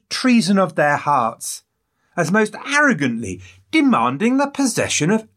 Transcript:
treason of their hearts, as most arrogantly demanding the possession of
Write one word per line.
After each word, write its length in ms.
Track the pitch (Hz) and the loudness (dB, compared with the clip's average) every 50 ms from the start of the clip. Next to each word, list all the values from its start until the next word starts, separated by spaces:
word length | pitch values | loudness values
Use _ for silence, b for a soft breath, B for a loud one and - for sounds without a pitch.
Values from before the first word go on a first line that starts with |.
| _ _ | _ _
treason 480 | - - - 254 240 233 165 185 202 | -8 -2 2 4 4 4 4 4 2
of 160 | 190 190 175 - | 2 2 0 0
their 240 | 170 151 147 147 | 0 2 2 2
hearts, 640 | - - 147 143 131 117 110 - - - - - - - _ _ _ _ _ _ _ _ _ _ | 0 0 0 0 0 0 -2 -4 -8 -12 -12 -12 -14 -16 _ _ _ _ _ _ _ _ _ _
as 140 | 180 160 143 | -4 -2 0
most 240 | 190 220 214 214 - - - | 2 0 0 0 -4 -10 -8
arrogantly 760 | 269 277 294 302 277 180 143 139 123 117 113 117 95 90 92 B B B B B _ | -2 0 2 2 2 0 0 -2 -4 -4 -6 -8 -10 -10 -12 B B B B B _
demanding 640 | - 320 285 269 208 120 113 123 131 147 208 240 262 | 0 2 2 4 2 2 0 -2 -2 0 0 0 2
the 100 | 269 285 | 0 0
possession 640 | 277 - - 277 233 - - 101 95 - - 147 160 | -2 -2 -2 -2 0 0 -2 -2 -2 -2 -2 0 0
of 160 | 220 - - - _ | 0 0 -2 -8 _